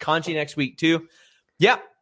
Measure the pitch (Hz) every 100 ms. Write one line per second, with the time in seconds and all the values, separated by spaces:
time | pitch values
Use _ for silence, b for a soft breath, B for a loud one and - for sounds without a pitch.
0 | - 160 160 156 147 - 135 - 160 165
1 | 165 b b b b - 190 - - _